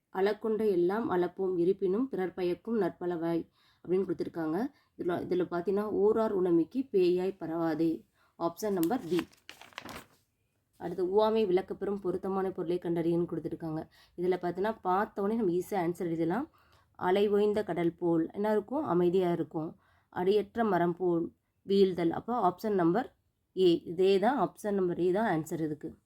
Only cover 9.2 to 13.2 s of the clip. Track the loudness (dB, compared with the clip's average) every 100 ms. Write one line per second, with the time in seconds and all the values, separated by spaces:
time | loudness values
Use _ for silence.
9.2 | -4 -14 -20 -20 -18 -16 -14 -16 -18 _
10.2 | _ _ _ _ _ _ -10 -4 0 2
11.2 | 4 2 2 2 0 -6 -4 -4 -4 -4
12.2 | -2 -2 -2 -4 -4 -4 -2 0 0 0